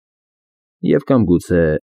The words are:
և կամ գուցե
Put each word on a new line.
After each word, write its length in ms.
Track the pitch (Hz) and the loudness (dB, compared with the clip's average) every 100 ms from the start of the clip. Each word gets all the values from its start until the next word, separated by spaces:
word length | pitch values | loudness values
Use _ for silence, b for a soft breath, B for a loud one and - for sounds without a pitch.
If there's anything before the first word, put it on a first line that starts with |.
| _ _ _ _ _ _ _ - | _ _ _ _ _ _ _ -8
և 240 | - 78 - | -2 -2 0
կամ 160 | 135 | 0
գուցե 380 | 90 85 - 87 82 76 | 2 0 0 0 0 -2